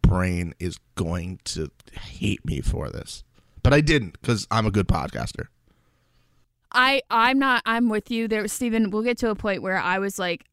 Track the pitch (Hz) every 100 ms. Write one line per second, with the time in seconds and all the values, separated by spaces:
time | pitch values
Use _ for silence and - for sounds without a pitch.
0 | - 92 92 87 85 - 90 78 _ -
1 | 85 85 87 92 - - 78 - - -
2 | - - - - - 69 - - 71 -
3 | - - - _ _ - - 143 151 156
4 | 98 - - 117 - 110 110 101 95 -
5 | 69 - 60 - - _ _ _ _ _
6 | _ _ _ _ _ _ - 240 254 277
7 | - 226 233 269 269 240 - 226 240 214
8 | - 226 226 214 214 - 247 226 220 214
9 | 226 240 233 208 214 190 185 185 - 185
10 | 196 196 180 175 _